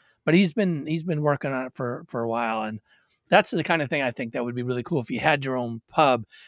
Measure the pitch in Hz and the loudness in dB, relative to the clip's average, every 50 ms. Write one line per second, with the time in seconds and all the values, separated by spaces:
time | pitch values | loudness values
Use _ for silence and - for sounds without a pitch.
0 | _ _ _ _ _ - 156 185 202 170 - 226 202 185 165 143 131 151 160 165 | _ _ _ _ _ 2 4 6 4 4 2 2 0 0 0 -2 -2 -4 -4 -4
1 | 156 185 165 151 147 147 143 135 - 139 135 131 131 127 - - 131 120 123 - | -2 -2 -2 0 0 0 0 0 -2 -4 -4 -4 -6 -8 -8 -6 -6 -6 -6 -6
2 | 170 - - 120 117 117 113 117 117 113 110 110 110 107 110 110 - _ _ _ | -8 -8 -6 -4 -2 -2 -2 -2 -2 -2 -2 -2 -4 -6 -6 -10 -12 _ _ _
3 | _ _ _ _ _ - 175 202 202 - - 175 147 - 170 165 147 123 165 147 | _ _ _ _ _ 4 4 4 4 4 0 -2 0 0 0 0 0 0 -2 -2
4 | 135 127 117 - 127 113 - 131 120 120 120 123 123 123 127 123 120 - 175 143 | -2 -2 -2 -4 -6 -6 -6 -6 -4 -4 -4 -4 -4 -4 -4 -4 -4 -2 -2 -2
5 | 113 - 131 117 - 156 151 139 135 135 131 127 120 117 113 113 - _ - - | -2 -2 -4 -2 2 2 2 2 0 -2 -4 -4 -4 -4 -6 -8 -12 _ 2 4
6 | 151 139 127 117 107 - _ - - | 4 6 4 2 0 -4 _ -20 -20